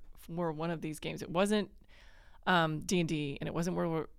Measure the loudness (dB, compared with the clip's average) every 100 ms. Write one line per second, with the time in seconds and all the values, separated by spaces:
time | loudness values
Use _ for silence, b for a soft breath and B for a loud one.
0 | -12 -16 -8 -4 -2 -2 -2 -2 -4 -6
1 | -6 -6 -2 2 4 4 0 -8 -20 b
2 | b b b b 4 6 4 0 0 2
3 | 2 0 -2 -4 -4 -2 0 0 0 0
4 | -4